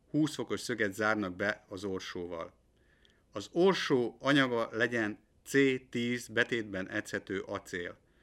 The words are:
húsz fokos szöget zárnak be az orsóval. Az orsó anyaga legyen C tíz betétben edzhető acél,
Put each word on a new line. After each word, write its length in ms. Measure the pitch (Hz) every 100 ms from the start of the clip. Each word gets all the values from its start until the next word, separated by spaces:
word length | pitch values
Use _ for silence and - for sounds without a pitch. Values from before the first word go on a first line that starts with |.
| _
húsz 260 | 147 156 -
fokos 240 | 117 101
szöget 340 | - 120 107
zárnak 420 | 98 107 107 95 90
be 300 | 101 107 -
az 160 | 98
orsóval. 720 | 101 92 - 90 87 85 87 _ _ _ _ _ _ _ _
Az 180 | - 101
orsó 640 | - 185 175 - 135 117 -
anyaga 500 | 135 143 131 120 113
legyen 480 | 113 117 120 107 107 _ _ -
C 60 | 135 135 131 -
tíz 380 | 123 120 123 -
betétben 600 | 110 123 120 107 98 95
edzhető 500 | 104 - 104 - 95
acél, 580 | - 98 - 90 87 - _ _